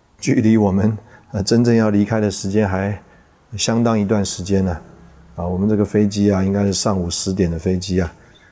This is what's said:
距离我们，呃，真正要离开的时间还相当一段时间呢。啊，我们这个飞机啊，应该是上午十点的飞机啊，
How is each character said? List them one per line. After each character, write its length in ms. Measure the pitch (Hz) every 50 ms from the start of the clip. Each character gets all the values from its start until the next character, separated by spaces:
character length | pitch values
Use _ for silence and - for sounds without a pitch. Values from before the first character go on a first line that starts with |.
| _ _ _
距 240 | _ - 143 - 127
离 160 | 110 110 113
我 140 | 110 104 98
们， 260 | 92 98 101 110 113 104 - - - - _ _
呃， 120 | - 101 98
真 200 | - 117 117 120
正 120 | 120 117
要 160 | 113 110 107
离 120 | 101 104 101
开 160 | 98 117 110
的 120 | 107 101
时 180 | 95 - - 98
间 180 | 98 107 107
还 320 | 95 95 95 98 101 104 - - - - - _ _ _ _ _ _ 110
相 280 | 101 - - 113 117 117
当 160 | 117 113 107
一 40 | 101
段 220 | 98 113 104 98
时 160 | - - -
间 240 | 90 95 98 95 92
呢。 100 | 90 82 78 - - - - - - - - - - -
啊， 100 | - 85
我 140 | 90 90 90
们 100 | 98 107
这 80 | 107
个 80 | 101 104
飞 220 | 92 - 104 107
机 240 | 101 101 101 101 101
啊， 120 | 98 92 95
应 80 | 98
该 140 | 98 101 101
是 80 | 101 95
上 260 | - - 110 98 92
午 80 | 87
十 240 | 85 - - - 98
点 200 | 95 104 92 85
的 80 | 82 78
飞 180 | - 92 92
机 240 | 90 90 92 90 92
啊， 120 | 90 85 - - - - _ _ _ _